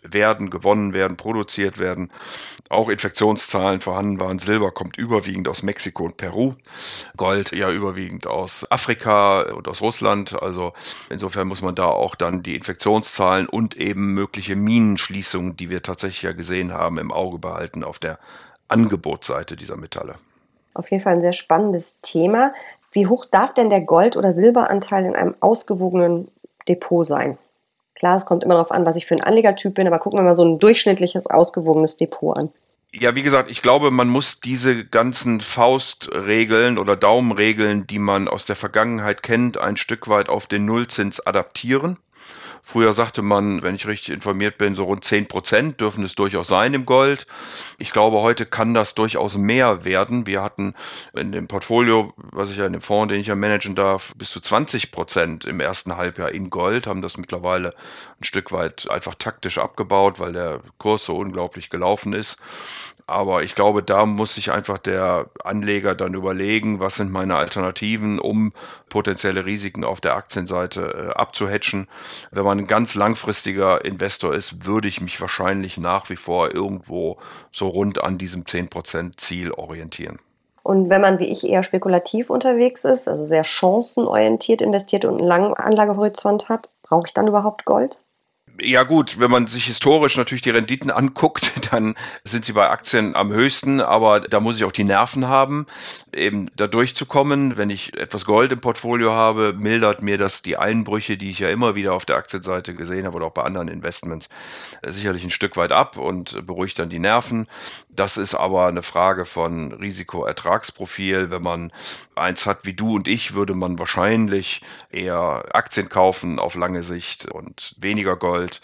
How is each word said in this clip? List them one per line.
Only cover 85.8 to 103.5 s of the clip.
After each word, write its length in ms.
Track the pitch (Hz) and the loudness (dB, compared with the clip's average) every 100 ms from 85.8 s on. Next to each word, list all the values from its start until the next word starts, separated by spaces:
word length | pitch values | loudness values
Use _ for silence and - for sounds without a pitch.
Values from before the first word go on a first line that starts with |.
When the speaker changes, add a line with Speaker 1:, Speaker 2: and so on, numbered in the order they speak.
| 208 202 208 - 208 208 - | 4 2 0 2 2 0 0
Speaker 2:
hat, 200 | 226 - _ | -4 -4 _
brauche 240 | - 165 170 | 0 2 2
ich 60 | |
dann 140 | - 214 | 2 2
überhaupt 380 | 208 208 208 | 2 0 -2
Gold? 380 | - - 269 - _ _ _ _ _ 117 | 0 2 0 -4 _ _ _ _ _ -6
Speaker 1:
Ja 200 | 117 127 | 4 4
gut, 360 | 131 160 131 107 | 6 4 4 2
wenn 120 | 123 | 4
man 160 | 123 117 | 6 4
sich 180 | 120 | 0
historisch 540 | 117 117 143 156 147 131 | -2 2 6 6 6 2
natürlich 240 | 120 127 | 0 -2
die 80 | 123 | 2
Renditen 400 | 117 110 131 139 | 2 2 -2 -2
anguckt, 640 | - 135 - 160 - - - | 0 0 2 2 2 -2 -2
<laughs> 80 | - | -2
dann 220 | 117 110 107 - - | 0 0 -4 -10 -12
sind 200 | - 120 | -6 -4
sie 80 | 110 | 0
bei 160 | 107 180 | 4 4
Aktien 480 | - - 120 107 - | 2 0 2 2 0
am 160 | 101 | 0
höchsten, 480 | 107 135 135 135 139 | 2 2 2 0 0
aber 400 | 113 104 110 104 | 2 4 6 4
da 200 | 95 107 | 4 0
muss 160 | 110 113 | 0 0
ich 80 | |
auch 80 | 101 | -2
die 120 | - | 0
Nerven 440 | 101 98 120 139 127 | 2 4 2 0 2
haben, 380 | 135 135 147 147 - - - - | 2 2 0 -6 -10 -14 -14 -12
eben 380 | - 92 104 92 - | -4 -2 -2 -6 -4
da 100 | 104 | 0
durchzukommen. 920 | 113 127 - 139 147 143 143 139 117 | 2 2 0 0 2 2 2 0 0
Wenn 140 | 104 | -2
ich 260 | 98 - - | -4 -8 -8
etwas 300 | - 104 98 | -8 -6 2
Gold 260 | 107 131 | 4 4
im 80 | 123 | 2
Portfolio 520 | 120 113 117 120 113 | -2 -2 -2 0 2
habe, 420 | 113 113 110 107 | 4 4 4 0
mildert 480 | 98 104 113 107 104 | 0 0 2 2 2
mir 160 | 101 101 | 0 0
das 240 | 98 - | 0 -2
die 160 | - - | -4 -2
Einbrüche, 580 | 95 113 104 107 - 101 | 0 0 0 -4 -4 -6
die 140 | 98 | -6
ich 80 | 92 | -4
ja 100 | 95 | -2
immer 260 | 104 120 | 0 0
wieder 200 | 101 98 | 0 0
auf 100 | 90 | -2
der 120 | - 67 | 0 -2
Aktienseite 580 | - 98 87 90 90 | -2 -8 -4 -6 -6
gesehen 320 | 87 82 92 95 | -10 -8 -6 -6
habe 100 | 85 | -6
oder 100 | 82 | -6
auch 60 | |
bei 120 | - | -4
anderen 240 | 65 | -4